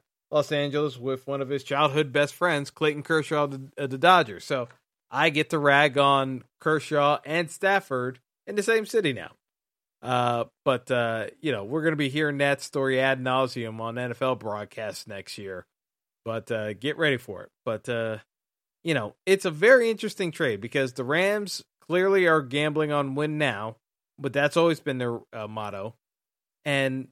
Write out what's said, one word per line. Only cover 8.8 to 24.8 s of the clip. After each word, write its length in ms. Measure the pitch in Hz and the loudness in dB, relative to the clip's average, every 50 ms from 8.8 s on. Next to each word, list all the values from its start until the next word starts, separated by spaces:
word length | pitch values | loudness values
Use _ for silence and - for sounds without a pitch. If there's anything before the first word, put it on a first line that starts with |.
| 214 | 0
city 280 | - - 220 185 143 120 | 0 0 0 0 0 -2
now. 180 | 95 78 - - _ _ _ _ _ _ _ _ _ _ _ _ _ | -4 -10 -14 -18 _ _ _ _ _ _ _ _ _ _ _ _ _
Uh, 440 | 117 123 123 123 120 120 120 117 113 - _ _ _ | -4 -2 0 2 2 2 0 0 -2 -6 _ _ _
but, 260 | 139 127 123 - - | 0 0 0 0 -2
uh, 360 | 127 120 117 113 113 110 101 - - _ | 0 0 0 0 -2 -4 -6 -8 -10 _
you 100 | 156 151 | -4 -2
know, 120 | 120 101 101 | -2 -2 -4
we're 200 | 107 143 160 151 | -4 -4 -2 0
gonna 120 | 165 156 | 0 0
be 140 | 147 147 131 | 0 -2 -2
hearing 280 | 139 151 156 147 143 139 | 0 0 0 0 0 0
that 220 | 143 143 139 135 | 2 0 0 -2
story 380 | - - - 143 135 131 131 131 | -4 -6 -4 -2 0 2 2 2
ad 240 | 135 135 135 131 127 | 2 2 0 0 0
nauseum 560 | 131 127 131 131 123 - 123 113 113 110 110 | 0 0 2 0 0 -2 -6 -8 -8 -8 -8
on 180 | 113 117 117 | -8 -8 -6
N 140 | 123 123 123 | -6 -6 -6
F 100 | 117 - | -4 -2
L 140 | 135 127 127 | -2 -2 -2
broadcasts 720 | 107 113 107 104 104 104 - - 117 110 101 87 - - | -2 -4 -6 -6 -6 -8 -10 -10 -8 -8 -8 -10 -10 -14
next 300 | 107 101 98 - - - | -12 -14 -14 -14 -14 -14
year. 280 | 110 98 95 92 90 - _ _ _ _ _ _ _ _ _ _ _ _ | -12 -12 -12 -12 -12 -14 _ _ _ _ _ _ _ _ _ _ _ _
But, 260 | 113 113 113 - - | -8 -8 -6 -6 -6
uh, 220 | 117 110 107 107 104 | -6 -4 -4 -6 -6
get 240 | 101 127 151 151 | -6 -6 -6 -2
ready 200 | 165 160 147 131 | 0 0 0 0
for 260 | 120 - 110 95 92 104 | -2 -4 -10 -14 -14 -14
it. 60 | - _ _ _ | -18 _ _ _
But, 240 | 120 110 107 - 123 | -6 -6 -6 -6 -6
uh, 280 | 120 117 113 113 110 107 - _ _ _ _ _ _ _ _ _ _ _ - | -4 -4 -4 -4 -6 -8 -12 _ _ _ _ _ _ _ _ _ _ _ -4
you 100 | 165 151 | -2 -2
know, 220 | 123 104 98 - _ _ | 0 -2 -6 -10 _ _
it's 200 | 185 196 190 - | 2 2 2 2
a 60 | 175 | -2
very 380 | 151 151 196 240 262 247 233 226 | 0 4 6 8 8 8 6 2
interesting 420 | 220 214 226 202 - - 185 165 | 0 -2 -4 -6 -6 -4 -6 -6
trade 300 | - - 160 123 104 101 | -2 -2 0 0 0 -2
because 320 | 120 117 - 143 135 120 - | -6 -2 -2 0 0 0 -4
the 100 | - 120 | -6 -4
Rams 600 | 127 151 170 190 202 208 208 208 180 - - - _ _ _ | 0 0 2 2 2 0 0 -4 -6 -8 -10 -12 _ _ _
clearly 460 | _ - 170 180 185 190 196 190 180 | _ -2 0 2 4 4 4 4 6
are 140 | 165 160 156 | 6 4 4
gambling 500 | 135 120 139 143 151 156 147 156 151 147 | 2 0 -2 0 0 0 0 0 0 0
on 240 | 147 147 139 135 135 | 0 0 0 -2 -2
win 220 | 143 151 156 151 151 | -2 -2 -2 -2 0
now, 380 | 151 131 104 101 110 113 - - _ _ _ _ _ _ _ - | 0 0 -2 -4 -6 -10 -12 -14 _ _ _ _ _ _ _ -10
but 120 | 143 131 | -8 -4
that's 260 | 117 143 147 143 - | 0 2 0 2 4
always 220 | 175 165 170 156 | 4 4 4 2
been 200 | - | 0